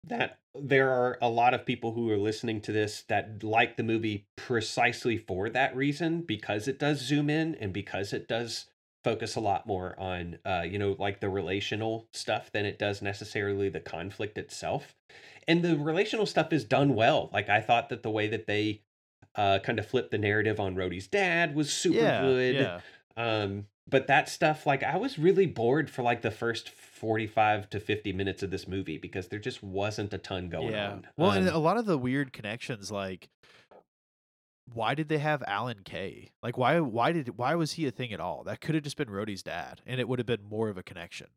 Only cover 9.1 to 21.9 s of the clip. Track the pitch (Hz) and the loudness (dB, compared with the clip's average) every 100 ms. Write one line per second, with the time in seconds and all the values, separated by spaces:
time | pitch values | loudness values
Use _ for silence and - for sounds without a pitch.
9.1 | 110 113 - 107 95 - 95 90 - 95 | -2 -2 -2 0 0 0 -4 -4 -6 -6
10.1 | 90 87 82 - 90 85 101 101 98 98 | -4 -6 -8 -2 -2 -2 -2 -2 0 -2
11.1 | 104 101 95 85 98 - 107 110 113 - | -2 -2 -2 -2 -2 -2 -2 -2 -4 -6
12.1 | - - 110 - 110 104 - 104 101 98 | -10 -2 -2 -2 -2 -2 0 -2 0 -4
13.1 | 101 104 110 101 101 98 82 - 82 92 | -6 -6 -2 0 0 0 -2 -8 -8 -8
14.1 | - 107 - - - 82 127 - _ _ | -6 -6 -6 -10 -8 -4 -4 -4 _ _
15.1 | - - - - 170 175 156 147 160 220 | -20 -20 -12 2 2 4 2 2 0 0
16.1 | 233 208 - 156 160 107 127 143 113 117 | 0 0 2 2 0 2 4 6 6 6
17.1 | 147 78 104 104 107 110 117 - 117 117 | 6 2 -2 2 2 6 2 4 -6 -2
18.1 | 107 107 110 - 104 107 107 _ _ _ | 0 0 -2 0 0 0 -2 _ _ _
19.1 | _ - - 101 98 - 113 101 127 - | _ -10 0 4 4 2 -2 0 0 0
20.1 | - 104 107 107 107 98 92 92 90 101 | 0 2 2 2 0 -2 0 -2 -4 -2
21.1 | 202 190 170 170 147 143 - 190 | 0 2 2 2 0 0 0 2